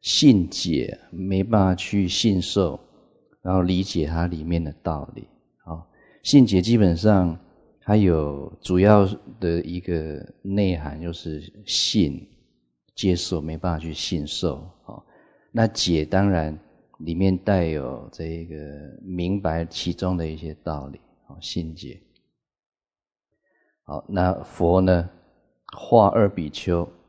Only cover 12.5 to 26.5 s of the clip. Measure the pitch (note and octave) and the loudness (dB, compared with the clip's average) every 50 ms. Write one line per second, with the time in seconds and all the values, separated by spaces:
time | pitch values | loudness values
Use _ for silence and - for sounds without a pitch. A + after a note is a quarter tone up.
12.5 | _ _ _ _ _ _ _ _ _ - - G2 F2+ E2+ - - F#2+ E2 D2 D#2 | _ _ _ _ _ _ _ _ _ -4 0 0 0 0 0 -4 -4 -4 -4 -6
13.5 | D#2+ D#2+ - F2+ E2+ D#2+ D#2+ E2 D#2 - - - - E2+ D2 D2+ - - - E2+ | -10 -6 -4 -4 -4 -4 -6 -10 -10 -10 -8 -6 -6 -6 -6 -6 -8 -4 -4 -4
14.5 | C#2 - D#2 F#2+ - _ _ - - - - _ _ _ _ _ _ _ _ _ | -4 -4 -12 -18 -20 _ _ -20 -20 -20 -20 _ _ _ _ _ _ _ _ _
15.5 | _ A2+ A2+ A2 - - - F#2 E2+ D#2 D2+ D2+ - F#2+ G2 G2+ F#2+ E2+ D#2 D#2 | _ 0 0 0 0 -2 -2 0 0 0 0 0 0 0 2 2 2 0 -2 -4
16.5 | D#2 D#2 _ _ _ _ _ _ _ _ D#2 D#2+ E2 E2+ F#2+ F#2+ F#2+ F#2 - - | -6 -10 _ _ _ _ _ _ _ _ -10 -8 -4 0 0 0 0 0 0 0
17.5 | G2+ F#2+ F2 E2 D#2 D2+ C2+ B1 - B1+ - - - - E2 E2 E2 E2 E2 E2 | 0 2 0 0 -2 -4 -6 -8 -10 -12 -14 -18 -14 -12 -10 -10 -10 -10 -12 -12
18.5 | D#2+ D2+ D2+ D2 C#2+ D2 D2 C#2 - - - F#2+ F#2 F2+ F2 F2+ G2 G#2 F#2+ E2 | -14 -14 -14 -14 -16 -18 -18 -20 -20 -20 -14 -10 -6 -4 -4 -2 -4 -2 -2 -2
19.5 | D#2+ E2+ E2+ E2 - - - F2+ E2 - - F#2 F#2 F2 E2 D#2 D#2 D#2 D#2+ D#2+ | -2 -2 -4 -6 -8 -8 -6 -6 -6 -4 -4 -2 -2 -2 -4 -6 -8 -10 -12 -14
20.5 | D2+ _ _ E2+ D#2+ D2 C2+ C#2 C#2+ - _ _ _ _ _ _ C#2 E2+ - - | -14 _ _ -8 -8 -8 -10 -12 -16 -18 _ _ _ _ _ _ -20 -18 -16 -10
21.5 | - - E2+ D#2+ D#2+ D#2+ - C2+ - - _ _ _ _ _ _ _ _ _ _ | -8 -8 -8 -8 -10 -14 -16 -18 -18 -20 _ _ _ _ _ _ _ _ _ _
22.5 | _ _ _ _ _ _ _ _ _ _ _ _ _ _ _ _ _ _ _ _ | _ _ _ _ _ _ _ _ _ _ _ _ _ _ _ _ _ _ _ _
23.5 | _ _ _ _ _ _ _ - D2 D2+ - - F#2+ F#2+ F2+ F#2 F2+ - - - | _ _ _ _ _ _ _ -12 -12 -12 -10 -6 -2 0 2 2 0 -2 -6 -16
24.5 | - - F2+ E2+ F2 F#2 F#2 F#2 F#2 F2 E2+ F2+ _ - _ _ _ _ _ _ | -6 -2 2 4 4 4 4 4 4 2 2 -4 _ -20 _ _ _ _ _ _
25.5 | _ _ _ - - - - - - A#2 G#2+ G2 - A2+ G#2+ G2+ - - E2 D2+ | _ _ _ -20 -20 -18 -4 4 6 6 6 6 6 4 2 2 2 -2 -8 -8